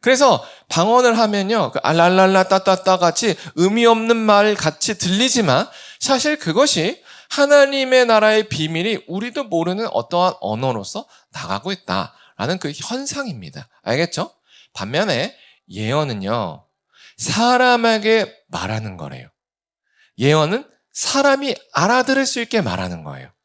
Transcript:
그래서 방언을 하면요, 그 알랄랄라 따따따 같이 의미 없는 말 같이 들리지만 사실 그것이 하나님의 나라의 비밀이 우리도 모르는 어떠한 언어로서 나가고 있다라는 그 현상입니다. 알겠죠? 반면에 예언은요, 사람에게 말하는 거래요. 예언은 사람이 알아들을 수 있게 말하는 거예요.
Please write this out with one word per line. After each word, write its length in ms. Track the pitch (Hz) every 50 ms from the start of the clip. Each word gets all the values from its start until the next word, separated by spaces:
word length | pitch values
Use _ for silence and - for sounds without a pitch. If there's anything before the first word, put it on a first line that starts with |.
그래서 460 | - 233 262 254 285 269 202 120 - - - - _ _
방언을 500 | - 160 170 208 233 247 247 247 233 220
하면요, 540 | 233 214 208 202 196 190 226 226 175 120 -
그 80 | - -
알랄랄라 640 | - 156 165 165 175 180 190 190 190 190 190 185
따따따 540 | 185 196 190 190 - 190 185 185 190 185 175
같이 360 | 175 170 151 - - 226 180 - - 156 -
의미 280 | - 170 190 208 233 240
없는 320 | 233 226 220 220 226 233
말 380 | 226 220 214 208 202 202 214 208
같이 420 | 185 - 156 147 - - - 220
들리지만 720 | - - 175 185 196 240 262 - 254 220 156 143 151 214 - - - - - - _
사실 400 | - - 277 254 - 302 302 302
그것이 640 | - 170 156 190 277 294 - - 156 190 285 - _ - - - - _
하나님의 760 | - - 285 285 294 285 277 277 277 277 269 262 254 254 247
나라의 420 | 240 226 214 208 214 214 220 214 214
비밀이 560 | - - 156 156 160 165 175 214 226 - - -
우리도 360 | 175 190 208 247 233 294 277
모르는 440 | 226 190 170 165 170 185 202 226 - -
어떠한 420 | - - - - 175 180 185 - -
언어로서 680 | - 98 107 110 127 131 123 110 98 - - 202 277 _ _ _ _ _ _
나가고 400 | 156 131 - 95 101 - 185 196
있다라는 840 | 185 _ - 92 98 92 - _ _ _ _ _ _ 101 123 175 185
그 120 | - - 147
현상입니다. 960 | - - - 233 254 277 285 - 285 277 247 165 113 92 80 - 127 - _ _ _ _
알겠죠? 480 | - 113 135 170 170 - - 180 - _ _ _ _ _ - _ _ _
반면에 640 | - 95 101 123 156 208 214 156 117 147 226 - _ _ _ _ _ _ _
예언은요, 960 | 87 98 107 110 127 147 156 143 120 104 95 98 110 120 107 87 78 - _ _ _ _ _ _ _ _ - - _
사람에게 1160 | _ - - - 208 226 240 254 247 254 247 247 240 233 233 226 220 208 220 220 226 202 - - _ _ _
말하는 480 | - - 87 95 110 110 110 107 95
거래요. 320 | 87 76 71 67 65 62 62 _ _ _ _ _ _ _ _ _ _ _ _ _ _ _ _ _ -
예언은 460 | 113 139 151 156 156 151 190 247 285 _ _ _ _ _ _
사람이 640 | - - - - 277 277 285 269 269 277 277 220 - _ _ _
알아들을 520 | - 156 196 240 254 254 254 269 269 269
수 160 | 262 - 254
있게 200 | 233 226 - 226
말하는 420 | 180 113 90 92 92 90 87 82 78
거예요. 280 | 76 69 67 65 - _ _ _